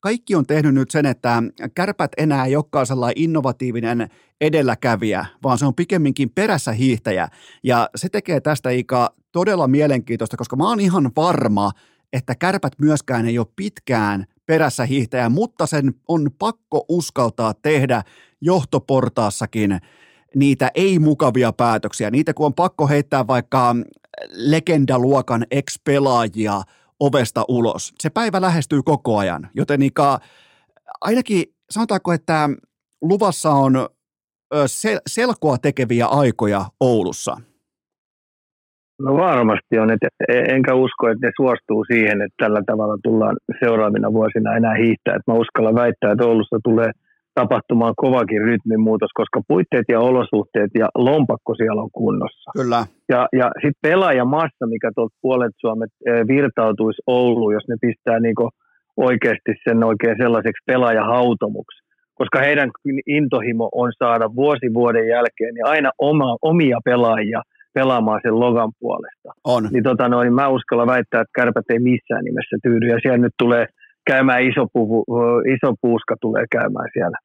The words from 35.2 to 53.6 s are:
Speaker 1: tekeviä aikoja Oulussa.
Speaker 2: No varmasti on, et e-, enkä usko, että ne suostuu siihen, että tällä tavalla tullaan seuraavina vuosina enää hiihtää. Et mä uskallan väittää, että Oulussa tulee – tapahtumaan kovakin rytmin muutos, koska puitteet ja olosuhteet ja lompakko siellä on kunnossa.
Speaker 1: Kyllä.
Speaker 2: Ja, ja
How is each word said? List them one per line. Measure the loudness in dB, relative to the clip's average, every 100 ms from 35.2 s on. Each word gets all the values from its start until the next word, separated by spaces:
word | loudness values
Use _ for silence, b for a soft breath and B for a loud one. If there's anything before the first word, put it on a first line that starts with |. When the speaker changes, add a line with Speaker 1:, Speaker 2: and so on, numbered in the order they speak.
| -2 0 -2 0
Speaker 1:
tekeviä | -2 -2 -2 0 2
aikoja | 2 0 0 -2 -2 -4 _
Oulussa. | 0 2 0 -6 -8 -8 -14 _ _ _ _ _ _ _ _ _ _ _ _ _ _ _
Speaker 2:
No | -2 0
varmasti | 2 2 2 0 _ 0
on, | 2
et | 0 -2 _ 0
e-, | 0 2
enkä | 0 2
usko, | 2 0 0 -2
että | 0 -4
ne | 0
suostuu | 0 0 _ -4
siihen, | 0 2 2 0
että | -4 -2
tällä | 0 0 -2
tavalla | -2 -2 -2
tullaan | 0 0 0 -2 -8 -2
seuraavina | 0 2 2 0 0
vuosina | 0 0 0 -2 0
enää | 0
hiihtää. | 2 2 2 -2 -4
Et | 0
mä |
uskallan | 0 0 0 2
väittää, | 2 0 0 0
että | 2 2
Oulussa | 2 0 -2
tulee – | 0 2 0 -4 _ _ _
tapahtumaan | -4 0 0 0 0 2 0
kovakin | 0 2 0 0
rytmin | 0 0 0 0
muutos, | 2 2 0
koska | -4 -4 -4 0
puitteet | 0 2 0 2
ja | 2
olosuhteet | 4 2 2 -2 -2 -2 0
ja | 0 0
lompakko | 2 2 2 2 -2 -4
siellä | -2 -2 -2
on | -6
kunnossa. | -4 -2 -2 -6 _ -14 -6
Speaker 1:
Kyllä. | 0 0 -2 _ 0
Speaker 2:
Ja, | 2 2
ja | 2 0 0